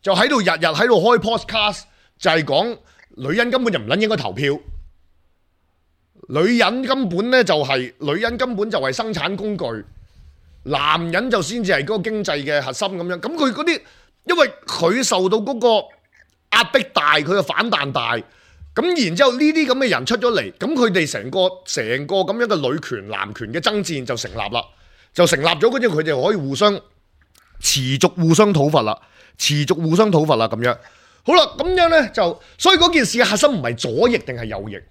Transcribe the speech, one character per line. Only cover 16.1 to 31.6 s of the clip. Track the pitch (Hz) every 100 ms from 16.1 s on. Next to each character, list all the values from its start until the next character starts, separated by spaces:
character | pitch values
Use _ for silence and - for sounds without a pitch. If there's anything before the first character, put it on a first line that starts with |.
| _ _ _ _
壓 | 214
迫 | 233 262 269
大， | - 147 151
佢 |
嘅 | 151 196
反 | - - 226
彈 | 196 139
大， | 127 117 117 - _ _ _ -
咁 | - 339 349 202
然 | 175
之 |
後 | 269
呢 | 247
啲 | 302 311 277
咁 | 254
嘅 | 262
人 | 143 131
出 | 226
咗 | 240
嚟， | 208 190
咁 | - 214
佢 | 302 233
哋 | 185 151
成 | 120 110
個， | 180 185 185
成 | - - 110 127 147
個 | 190
咁 | 185 214
樣 | 240
嘅 | 190 135
女 | 147
權 | - 113 98
男 | 104 98
權 | 104 110
嘅 | 139
爭 | - 214
戰 | 185 151
就 | 123 120
成 | -
立 | 104 101
啦， | 117 - _ _ _ _
就 | - 175
成 | 165
立 | 160
咗， | 165 220
跟 | 262
住 | 233
佢 | 156
哋 | 160 143 156
可 |
以 | 214
互 | 135
相， | 135 208 202 _ _ _ _ _ _ _ -
持 | - 139 127 135
續 | 180
互 | 180 165
相 | 165 214
討 | 170 143
伐 | 151
啦， | 107 107 _ _ - _
持 | - 147
續 | 143 160
互 | 160 170
相 | 214
討 | 165 156
伐 | 123
啦 | 113
咁 | 110
樣。 | 120 117 - _ _ _
好 | -
啦， | 349 302
咁 | -